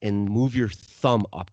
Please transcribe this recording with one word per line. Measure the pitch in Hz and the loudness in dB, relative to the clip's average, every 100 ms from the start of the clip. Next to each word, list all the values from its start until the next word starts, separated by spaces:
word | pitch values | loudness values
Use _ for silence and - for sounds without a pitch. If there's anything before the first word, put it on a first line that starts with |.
and | 104 101 101 | -2 -2 0
move | 110 131 | 0 0
your | 123 110 | 0 -2
thumb | - - - 131 117 101 | -6 -18 -2 2 2 0
up | 85 90 | -8 -12